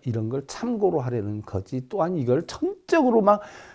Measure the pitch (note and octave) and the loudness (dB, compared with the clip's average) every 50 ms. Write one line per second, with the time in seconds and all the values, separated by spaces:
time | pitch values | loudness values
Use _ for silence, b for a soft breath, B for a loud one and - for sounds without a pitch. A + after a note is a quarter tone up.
0 | - C3+ A2 A2+ A2 A2 B2 C#3 C#3 - - - - A#3+ B3 G#3+ G3+ F#3 F3 D3+ | -6 -4 -4 -4 -4 -4 -4 -6 -8 -8 -12 -8 -6 -4 -2 0 0 2 2 2
1 | C3 B2 A#2+ A#2+ G2+ G#2 G#2 G#2+ G#2 - - G2 G2 - - B2+ B2+ - - G3+ | -2 -2 -2 -4 -4 -4 -6 -6 -8 -6 -6 -6 -6 -4 -8 -8 -8 -6 -2 -2
2 | E3 E3+ F#3 E3+ B2+ A#2 B2 D3 E3+ - - - - F4+ G4+ - _ - - E4+ | 0 0 0 -2 2 2 2 2 0 -4 -8 -4 -4 -4 -4 -6 _ 2 4 4
3 | C#4+ C4 A3+ A3+ G#3 G3+ G#3 G#3 B B B B B B B | 4 6 4 6 6 6 4 4 B B B B B B B